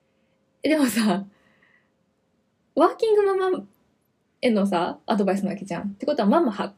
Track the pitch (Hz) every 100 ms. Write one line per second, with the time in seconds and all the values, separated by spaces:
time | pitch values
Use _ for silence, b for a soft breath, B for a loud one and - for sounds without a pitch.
0 | _ _ _ _ _ _ 285 311 262 214
1 | 214 185 196 b b b b b b _
2 | _ _ _ _ _ _ _ - 339 -
3 | 453 415 403 381 381 370 - _ _ _
4 | _ _ _ - 254 208 196 180 - -
5 | - 190 190 190 190 - - 170 202 -
6 | - 294 202 302 311 202 202